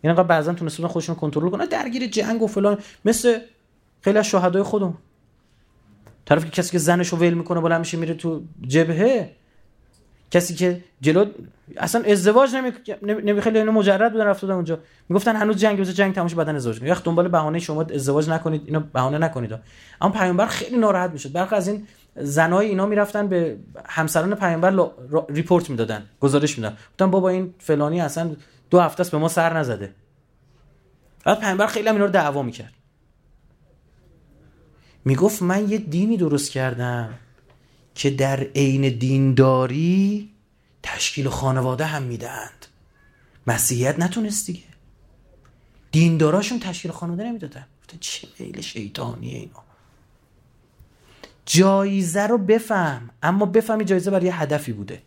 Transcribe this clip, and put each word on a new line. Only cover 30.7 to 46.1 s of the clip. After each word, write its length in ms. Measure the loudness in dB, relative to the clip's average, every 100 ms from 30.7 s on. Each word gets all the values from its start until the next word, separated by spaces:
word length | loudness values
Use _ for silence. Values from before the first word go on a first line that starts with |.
| _ _ _ _ _
بعد 160 | 0 0
پیامبر 260 | 0 0 0
خیلی 220 | 0 0
هم 60 |
اینا 120 | 2 2
رو 60 |
دعوا 300 | 2 0 -2
می‌کرد. 300 | -6 -8 -18 _ _ _ _ _ _ _ _ _ _ _ _ _ _ _ _ _ _ _ _ _ _ _
میگفت: 380 | -2 2 2 2
"من 280 | 0 0 0
یه 80 | -2
دینی 380 | -2 -2 0 2
درست 340 | 2 0 -2
کردم 640 | -4 -4 -4 -4 -4 -6 -10 -20 _ _ _ _ _ _
که 160 | -4 -2
در 300 | 0 0 0
عین 580 | -2 0 2 2 0 0
دینداری 1300 | 0 2 4 6 6 6 2 0 2 2 2 0 -8 _ _ _ _ _
تشکیل 460 | -12 -6 -6 -4 -4
خانواده 560 | -2 -2 0 -2 -2
هم 180 | -4 -6
می‌دهند." 640 | -8 -10 -10 -12 -14 -18 -20 _ _ _ _ _ _ _ -4
مسیحیت 520 | -2 0 0 0 0
نتونست 480 | -2 -2 -4 -4 -6
دیگه، 160 | -10 -14 -20 _ _ _ _ _ _ _ _ _ _ _
دینداراشون 720 | 2 4